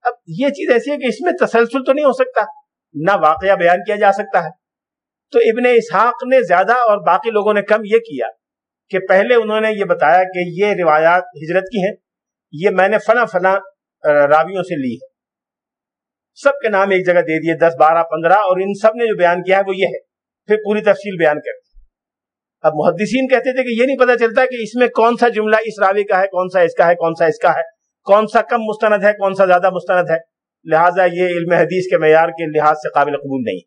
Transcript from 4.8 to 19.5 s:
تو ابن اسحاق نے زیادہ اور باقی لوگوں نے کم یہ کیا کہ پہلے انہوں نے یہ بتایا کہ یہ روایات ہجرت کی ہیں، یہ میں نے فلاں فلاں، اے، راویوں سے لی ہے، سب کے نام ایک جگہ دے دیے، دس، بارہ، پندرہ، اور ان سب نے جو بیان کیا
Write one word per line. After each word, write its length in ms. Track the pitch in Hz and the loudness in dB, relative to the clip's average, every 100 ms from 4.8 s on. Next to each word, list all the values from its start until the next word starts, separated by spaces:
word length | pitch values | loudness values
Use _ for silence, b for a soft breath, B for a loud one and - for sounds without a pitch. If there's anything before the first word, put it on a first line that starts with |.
| _ _ _ _ _ | _ _ _ _ _
تو 60 | 233 | 0
ابن 280 | 226 226 247 | 2 2 2
اسحاق 480 | 240 226 185 233 240 254 | 2 0 0 0 -2 0
نے 120 | 262 | 0
زیادہ 300 | 190 175 190 | 4 2 2
اور 340 | 247 233 202 170 | 2 2 0 2
باقی 240 | 180 226 | 0 0
لوگوں 240 | 208 202 | -2 0
نے 80 | 208 | -2
کم 180 | 202 214 | 0 -2
یہ 140 | 208 226 | 0 -2
کیا 280 | 226 135 113 - _ _ _ _ _ | -2 -8 -8 -10 _ _ _ _ _
کہ 100 | 190 185 | -6 2
پہلے 260 | 190 226 | 2 4
انہوں 260 | 240 214 214 | 0 0 -2
نے 100 | 220 | -2
یہ 120 | 214 | -4
بتایا 380 | 185 175 151 180 | -4 0 2 2
کہ 160 | 185 180 180 | 2 -4 -8
یہ 200 | 165 208 185 | -2 -2 0
روایات 400 | 170 151 160 180 | 2 2 2 2
ہجرت 420 | 180 151 160 175 190 | -2 -16 -4 -4 -4
کی 140 | 214 180 | -6 -6
ہیں، 80 | - _ _ _ _ _ | -6 _ _ _ _ _
یہ 180 | 147 196 | -4 -2
میں 180 | 185 190 | 2 2
نے 100 | 214 | 0
فلاں 280 | 208 233 220 | 0 0 0
فلاں، 300 | 180 185 190 - _ _ _ | 0 0 -2 -4 _ _ _
اے، 80 | 151 | 0
راویوں 500 | 147 143 151 165 190 | 2 4 2 2 -4
سے 260 | 170 160 131 | -6 -6 -6
لی 60 | |
ہے، 200 | 110 - _ _ _ _ _ _ _ _ _ _ _ _ | -8 -16 _ _ _ _ _ _ _ _ _ _ _ _
سب 160 | _ 277 | _ -2
کے 180 | 277 226 | 0 -2
نام 220 | 196 196 | 0 0
ایک 160 | 185 175 | 0 2
جگہ 140 | 175 | 0
دے 180 | 156 160 | 0 -2
دیے، 300 | 160 156 165 | -2 0 0
دس، 60 | 156 | 4
بارہ، 220 | 151 165 | 2 4
پندرہ، 360 | 165 160 165 196 | -2 -2 2 2
اور 180 | 202 180 | 2 -2
ان 180 | 196 | -2
سب 140 | 196 220 | 0 0
نے 160 | 233 | 0
جو 120 | 233 180 | -4 0
بیان 260 | 175 175 | 0 0
کیا 160 | 180 | 0